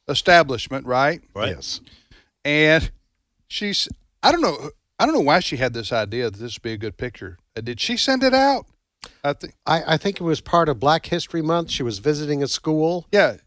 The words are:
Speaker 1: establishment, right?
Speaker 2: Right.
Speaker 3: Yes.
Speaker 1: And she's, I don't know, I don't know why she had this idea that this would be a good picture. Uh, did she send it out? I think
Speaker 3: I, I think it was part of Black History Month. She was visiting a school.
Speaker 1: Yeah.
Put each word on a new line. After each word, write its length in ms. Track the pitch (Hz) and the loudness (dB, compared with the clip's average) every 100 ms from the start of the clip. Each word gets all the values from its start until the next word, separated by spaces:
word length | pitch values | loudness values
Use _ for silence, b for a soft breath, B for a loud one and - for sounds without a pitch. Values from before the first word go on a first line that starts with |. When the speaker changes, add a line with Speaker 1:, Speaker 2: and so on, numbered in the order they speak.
| - | -6
Speaker 1:
establishment, 760 | 135 - 175 147 120 - 135 127 | -2 6 6 6 0 -6 -8 -2
right? 360 | 127 143 165 - | 2 2 0 -8
Speaker 2:
Right. 160 | 98 120 80 | -6 -6 -6
Speaker 3:
Yes. 260 | - - - b b b b b 147 | -10 -12 -14 b b b b b -2
Speaker 1:
And 460 | 147 151 160 - - _ _ _ _ _ | 2 4 4 2 -8 _ _ _ _ _
she's, 400 | - 104 - - - _ _ | -8 -6 -4 -6 -10 _ _
I 80 | 196 | 2
don't 100 | 339 | 4
know, 280 | 240 147 151 - _ - | 2 -2 -8 -16 _ -2
I 60 | 254 | 0
don't 100 | 311 | 2
know 60 | |
why 180 | 143 175 | 4 2
she 180 | - 127 | 2 -2
had 160 | 127 | -2
this 180 | 117 104 | -4 -4
idea 380 | 120 104 117 117 | -4 -2 -4 -4
that 80 | 101 | -6
this 160 | 120 - | -12 -10
would 60 | |
be 120 | 113 | -10
a 40 | 110 | -8
good 200 | 107 - | -10 -8
picture. 400 | - - 87 87 _ 113 | -10 -10 -16 -16 _ -12
Uh, 40 | |
did 180 | 117 120 | -10 -6
she 180 | - 233 | -4 -2
send 260 | - 262 | 0 2
it 100 | 262 | 4
out? 320 | 262 269 262 - _ _ _ - B | 4 4 2 -4 _ _ _ -20 B
I 100 | 143 | -6
think 200 | 143 - - - | -6 -8 -8 -2
Speaker 3:
I, 280 | 165 160 | 0 2
I 40 | 156 | 0
think 220 | 202 196 | 0 -4
it 40 | |
was 180 | 170 151 | -2 -2
part 260 | - 170 160 | 0 2 2
of 100 | 120 | 2
Black 260 | 139 160 - | 2 2 0
History 340 | 175 - 170 | -6 -4 -4
Month. 300 | 156 170 165 | 0 0 -2
She 120 | - | -4
was 160 | 185 101 | -4 -4
visiting 440 | 123 151 151 143 | -2 -2 -2 -2
a 40 | 139 | -2
school. 600 | - 160 156 160 175 - | -4 -2 0 0 -2 0
Speaker 1:
Yeah. 260 | 202 151 - | 2 2 0